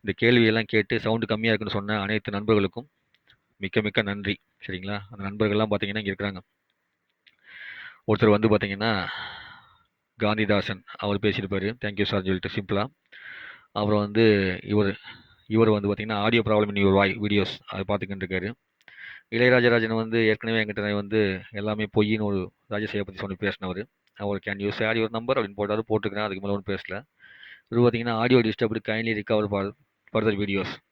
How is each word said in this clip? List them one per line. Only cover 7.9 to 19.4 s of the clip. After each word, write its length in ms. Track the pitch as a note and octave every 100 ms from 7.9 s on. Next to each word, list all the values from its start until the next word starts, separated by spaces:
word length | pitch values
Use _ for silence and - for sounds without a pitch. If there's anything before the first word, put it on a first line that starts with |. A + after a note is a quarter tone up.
| - -
ஒருத்தர் 160 | G#2+ A2+
வந்து 280 | G#2 A2 G#2
பாத்தீங்கன்னா 520 | G2+ G2 A2 G#2 F2 - - - - - _ _ _ _ _ _
காந்திதாசன், 600 | G#2 G#2+ G#2 G#2 - F#2+ - -
அவர் 220 | G#2 G2+
பேசியிருப்பாரு, 560 | G#2 G2 F#2+ G2 G2 A#2+
"Thank 140 | G#2 G2+
you 40 |
sir" 20 |
சொல்லிட்டு 440 | G2+ G2+ F#2 F#2 F#2+
சிம்பிளா. 380 | - G2 G2+ B2 _ _ - - - - - _
அப்புறம் 260 | - G#2 G#2
வந்து 260 | G#2 G#2 A2+ G#2 F#2+ F2+
இவரு, 340 | - G#2 G2+ G2 - - _ _ _
இவரு 220 | A2 A2+
வந்து 240 | G#2 G2+
பாத்தீங்கன்னா 240 | G2 G#2+ G#2 G#2
audio 160 | A#2 A2
problem 220 | G#2+ G#2
in 80 | G2+
your 180 | G2
voi-, 220 | F#2+ G2 F#2+
videos, 280 | G#2 G#2 F#2 - -
அதை 180 | G2 G2
பார்த்துக்கிட்டு 360 | G2+ F#2+ G2
இருக்காரு. 280 | F#2 F#2 F#2+ A#2+ _ _ _ - - - _
இளையராஜராஜன் 640 | A2+